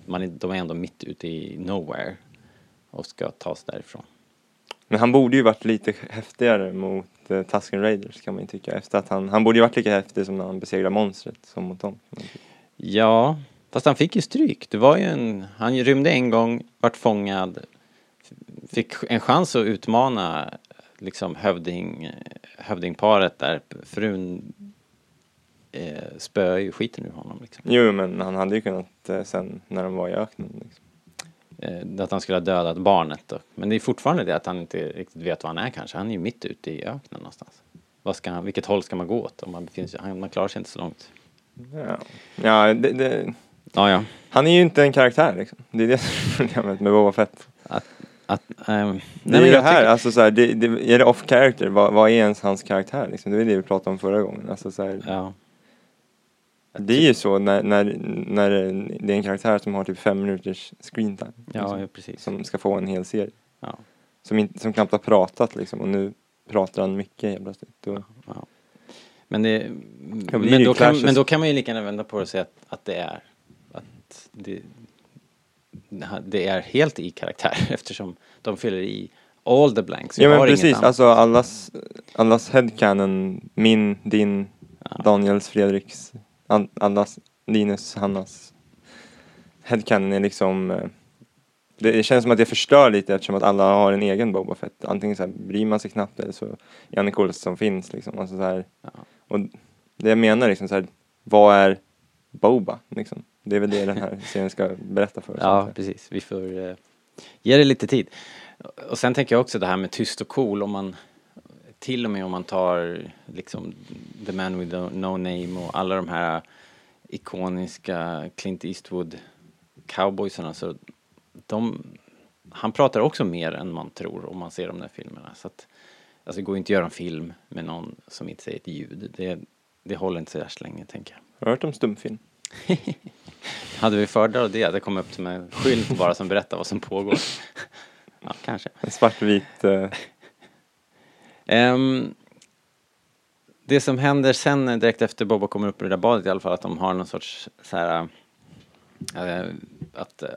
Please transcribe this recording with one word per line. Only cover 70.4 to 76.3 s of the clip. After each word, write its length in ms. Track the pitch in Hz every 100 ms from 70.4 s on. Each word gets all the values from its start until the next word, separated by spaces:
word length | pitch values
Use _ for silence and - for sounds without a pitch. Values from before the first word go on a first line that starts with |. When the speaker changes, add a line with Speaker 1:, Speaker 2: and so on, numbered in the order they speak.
| 107
Speaker 1:
men 80 | 131
Speaker 2:
det 60 | 123
Speaker 1:
då 80 |
kan, 140 | - 123
Speaker 2:
clashes. 160 | 147
Speaker 1:
men 120 | 131 135
då 80 |
kan 160 | 135 156
man 80 | 156
ju 60 |
lika 180 | 143 123
gärna 140 | 113 104
vända 180 | 104
på 140 | 107 107
det 40 |
och 80 | 92
säga 120 | -
att, 120 | 90 _ _
att 180 | - -
det 100 | 87
är, 280 | 85 82 - _ _ _ _
att 560 | - - - _ - -
det, 300 | - 101 92 - 120 113 _ _ _ _ _ _ _ _ - _ 101 - 98
det 220 | -